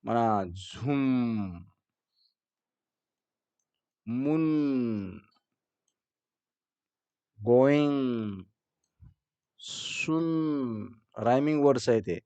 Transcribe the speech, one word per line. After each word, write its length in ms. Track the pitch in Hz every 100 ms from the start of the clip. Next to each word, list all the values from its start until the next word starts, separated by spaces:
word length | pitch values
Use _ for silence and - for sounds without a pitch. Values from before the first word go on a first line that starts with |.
म्हणा, 400 | 110 117 113 104
झूम, 1200 | 92 90 95 90 120 143 135 127 117 113 98 85 87 _ _ _ _ _ _ _ _ _ _ _ _ _ _ _ _ _ _ _ _ _ _ _ -
मून, 1120 | 120 139 156 160 151 143 131 120 107 95 87 _ _ _ _ _ _ _ _ _ _ _ _ _ _ _ _ _ _ _ _ _ 110 104
गोइंग, 960 | 123 135 147 147 143 131 117 107 98 90 _ _ _ _ _ - _ _ _ _ _
सून. 1300 | - - - - - 160 165 160 156 143 127 110 101 - _ -
रायमिंग 460 | 110 127 147 151
वर्ड्स 260 | 143 127 -
आहेत 140 | 113 95
हे. 120 | 85